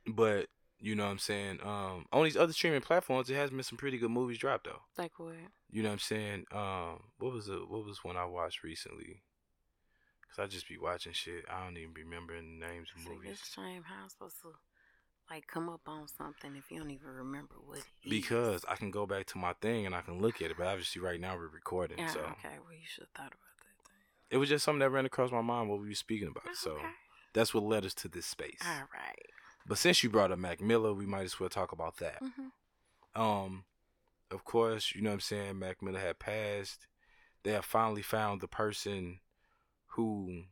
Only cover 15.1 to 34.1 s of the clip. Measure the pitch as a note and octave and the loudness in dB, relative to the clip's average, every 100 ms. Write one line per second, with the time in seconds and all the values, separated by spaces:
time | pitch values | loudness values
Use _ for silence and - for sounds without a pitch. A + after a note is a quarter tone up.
15.1 | _ - D#3+ - E3 E3+ E3 - D#3 D3 | _ -14 -14 -8 -6 -6 -8 -12 -12 -12
16.1 | - D3+ D3 C#3+ C#3 - E3 D3+ C3+ C#3 | -12 -12 -12 -14 -14 -14 -12 -10 -12 -14
17.1 | C3 C3 C#3 C#3+ - C#3 - - - - | -12 -10 -10 -12 -18 -14 -12 -14 -14 -2
18.1 | A2 - A#2 A#2+ F2+ - F#2+ G#2 G2+ G2 | 0 4 4 4 2 -2 -4 -2 -2 0
19.1 | G2 F#2+ F#2+ F2+ - G#2+ A#2 G2 F2+ F2 | -2 -2 -2 -2 0 2 2 0 -2 -4
20.1 | F2 A2 - E2 E2 F2+ G2 F2+ F2+ F2+ | 2 2 2 -2 0 0 0 -2 -2 -2
21.1 | E2+ F#2 F2+ E2 D#2+ - F2+ E2 E2 E3+ | -2 -4 -4 -8 -10 -2 0 0 -2 -2
22.1 | D#2 D2+ - C#3+ C#3+ E3+ D#3+ E3 - - | -2 -4 -6 -12 -12 -16 -18 -14 -14 -14
23.1 | - C#3 - - - - _ - _ _ | -14 -14 -16 -20 -20 -20 _ -20 _ _
24.1 | _ _ B2+ C#3+ D3 D#3 D3 C3+ C3+ C3 | _ _ 4 6 6 4 6 6 6 2
25.1 | - B2 A#2+ A#2 A#2+ A2 G2+ G#2 G2+ - | 2 4 4 2 2 2 0 -2 -6 -2
26.1 | A2 F2 C2 - - - D2+ D2 - _ | -2 -2 -6 -8 -4 -4 -4 -6 -10 _
27.1 | - - G#2+ A2+ A2+ G#2 A2 F#2+ - F2+ | -20 0 4 4 4 4 2 2 -4 -8
28.1 | F2 - - - - F3 D3 C#3 - - | -6 -6 -6 -8 -6 -4 -4 -6 -8 -10
29.1 | - - - - - - - F3 - A#2+ | -10 -18 -20 -20 -18 -2 6 8 8 8
30.1 | G#2+ F#2+ F2+ F2+ E2+ G#2 A#2 A2 G2+ G2 | 8 8 6 0 0 6 6 6 2 0
31.1 | G2 F#2 - F#2 G2 F2+ E2 E2 - E2 | -2 -2 -2 -2 0 -2 -2 -6 -4 -6
32.1 | - C4 C4 C4 - _ _ _ _ _ | -4 -10 -10 -14 -16 _ _ _ _ _
33.1 | A2 A2 G2+ F#2+ F#2+ - _ _ _ _ | 0 2 2 0 -8 -12 _ _ _ _